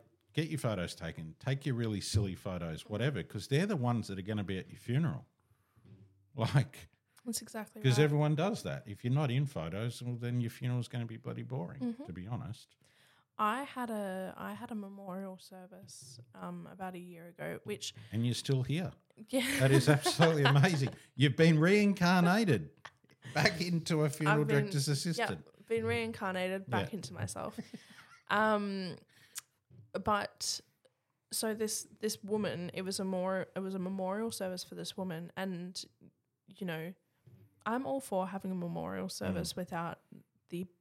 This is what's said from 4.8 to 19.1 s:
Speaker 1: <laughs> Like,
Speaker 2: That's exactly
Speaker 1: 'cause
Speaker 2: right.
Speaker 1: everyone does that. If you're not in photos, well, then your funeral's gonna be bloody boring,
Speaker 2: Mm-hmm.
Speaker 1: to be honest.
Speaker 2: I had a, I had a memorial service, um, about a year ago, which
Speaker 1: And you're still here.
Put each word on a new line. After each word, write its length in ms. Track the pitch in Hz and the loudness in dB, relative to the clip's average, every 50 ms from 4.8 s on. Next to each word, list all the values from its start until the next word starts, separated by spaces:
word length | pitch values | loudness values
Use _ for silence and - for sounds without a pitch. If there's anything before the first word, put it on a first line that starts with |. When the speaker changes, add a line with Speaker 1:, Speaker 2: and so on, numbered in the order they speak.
| - 117 120 127 170 131 76 - - _ _ _ _ _ _ _ _ _ _ _ _ | -4 -2 0 0 0 0 -2 -6 -10 _ _ _ _ _ _ _ _ _ _ _ _
Speaker 1:
<laughs> 500 | - - - - _ _ _ _ _ - | -20 -20 -20 -20 _ _ _ _ _ -4
Like, 520 | 131 113 101 104 139 123 - - - - - _ _ _ _ _ - - | -2 0 4 4 2 2 2 -6 -20 -20 -20 _ _ _ _ _ -14 -8
Speaker 2:
That's 160 | 247 226 - | -6 -6 -6
exactly 400 | 220 - - 220 208 - - - | -6 -8 -10 -12 -12 -12 -6 2
Speaker 1:
'cause 160 | 170 135 120 | 4 4 6
Speaker 2:
right. 60 | 127 151 | 6 6
Speaker 1:
everyone 320 | 147 147 147 151 151 156 | 6 6 4 4 4 2
does 280 | 147 170 202 233 - - | 2 2 0 0 -2 -4
that. 200 | 90 69 - - | -6 -6 -6 -6
If 160 | 107 101 - - | -10 -10 -4 0
you're 80 | 120 131 | 0 2
not 160 | 143 156 123 | 2 2 2
in 140 | 120 135 147 | 2 0 0
photos, 560 | 135 - 85 78 82 87 101 113 120 117 - | 0 -2 -6 -6 -4 -4 -4 -4 -4 -6 -6
well, 140 | 123 123 120 | -8 -8 -6
then 240 | 113 120 120 123 123 | -4 -4 -2 -2 0
your 120 | 120 113 | -2 -2
funeral's 360 | - - 123 123 123 123 117 | -4 -4 -4 -2 -2 -2 -4
gonna 180 | - - 120 117 | -4 -6 -6 -6
be 120 | 113 113 | -6 -8
bloody 260 | 120 - 120 117 120 117 | -10 -10 -8 -8 -8 -8
boring, 380 | 120 - - 87 - - 139 | -8 -6 -6 -8 -8 -8 -6
Speaker 2:
Mm-hmm. 240 | 254 240 233 254 294 | -4 -4 -4 -6 -10
Speaker 1:
to 80 | - 85 | -12 -10
be 140 | 90 90 | -10 -8
honest. 480 | 107 123 - - 95 113 - - _ _ _ _ _ _ _ _ _ _ _ _ _ _ | -8 -8 -8 -8 -8 -10 -12 -14 _ _ _ _ _ _ _ _ _ _ _ _ _ _
Speaker 2:
I 260 | - - 208 226 254 285 | -2 0 0 0 -2 -6
had 260 | 269 - 254 247 233 | -8 -6 -6 -6 -4
a, 440 | 226 208 202 190 185 190 190 185 - | -4 -4 -4 -4 -6 -6 -8 -8 -10
I 160 | - - 196 208 | -10 -10 -10 -10
had 180 | 214 233 - | -10 -10 -10
a 40 | 233 | -10
memorial 640 | 208 202 196 196 196 196 190 180 190 196 190 190 180 | -10 -10 -10 -14 -14 -12 -10 -8 -8 -8 -10 -12 -14
service, 800 | - - 196 185 185 185 180 185 202 - - - - - - - - _ - | -18 -20 -20 -20 -20 -20 -20 -20 -20 -18 -18 -18 -18 -20 -20 -20 -20 _ -16
um, 320 | 185 185 175 175 175 170 - | -12 -10 -10 -10 -10 -12 -14
about 220 | - 190 190 185 180 | -12 -10 -10 -10 -10
a 40 | 175 | -12
year 280 | 180 180 175 165 165 | -14 -14 -16 -18 -18
ago, 320 | 170 175 - - 160 170 - - | -18 -14 -10 -8 -8 -8 -8 -8
which 280 | - 208 - - - - - 110 - 104 | -8 -8 -6 -8 -10 -10 -12 -12 -6 -2
Speaker 1:
And 120 | 113 117 | 0 0
you're 100 | 123 117 | 0 0
still 280 | - - - 139 131 127 | -2 0 0 0 0 2
here. 280 | - 143 170 190 - - _ _ _ | 0 -2 -2 -2 -6 -8 _ _ _